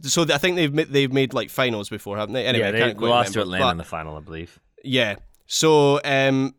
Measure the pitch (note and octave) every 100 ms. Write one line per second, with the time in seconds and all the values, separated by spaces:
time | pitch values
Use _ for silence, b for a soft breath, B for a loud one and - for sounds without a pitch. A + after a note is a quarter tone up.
0 | C#3+ E3+ D#3+ C#3+ F#3 F3+ D#3 D3 D#3+ C#3
1 | C#3 C3+ C3+ C3 G#2+ - B2+ A2 G2+ G#2
2 | - G2+ G#2+ B2 A#2 A#2 G2+ A2 A#2+ G#2
3 | A#2 A#2+ G2+ G#2+ F#2 F#2 B2 E2+ D#2+ E2
4 | D#2 D#2 D2+ E2 E2+ _ _ _ C3+ B2+
5 | A2+ G2 - _ - - D#3+ D3+ C#3+ C#3+
6 | C#3+ C3+ C3+ C3+ C3+